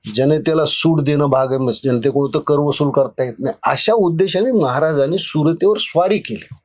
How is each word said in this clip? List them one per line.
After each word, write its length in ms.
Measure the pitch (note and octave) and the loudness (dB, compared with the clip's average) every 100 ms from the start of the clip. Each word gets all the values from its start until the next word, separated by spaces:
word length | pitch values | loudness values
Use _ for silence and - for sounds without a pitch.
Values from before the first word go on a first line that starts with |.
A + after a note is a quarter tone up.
| G#2+ | -6
जनतेला 500 | G#2+ C3+ D#3 D3+ D#3+ | 0 2 2 0 0
सूट 360 | D3+ - E3 D#3+ | 0 0 0 2
देणं 260 | C#3 D3 D3 | 0 0 2
भाग 200 | C3 C3 | 2 0
आहे, 80 | C3 | -2
मग 140 | C3 G#2+ | -2 -2
जनतेकडून 460 | C3+ B2 C3+ C3+ C#3 | -2 0 0 0 -2
तर 40 | D#3 | -2
कर 200 | D3 D3 | 0 0
वसूल 320 | D3 - C#3+ | 0 0 0
करता 340 | C#3 C3 - | 2 0 -2
येत 100 | B2+ A#2 | -6 -4
नाही. 160 | C3 - | -8 -4
अशा 300 | - C#3 - | -2 0 2
उद्देशाने 600 | A3+ F3+ E3 F#3+ F3+ A#3+ | 4 2 2 0 0 2
महाराजांनी 680 | A#3 C#3 B2+ D#3 D3 C#3 F3+ | 2 2 0 0 0 0 -2
सुरतेवर 580 | - D#3+ D3+ E3+ F#3+ G#3 | -2 0 0 2 0 0
स्वारी 380 | - E3 F#3 G#3 | 0 0 0 0
केली. 360 | - A2 - - | -4 -12 -12 -20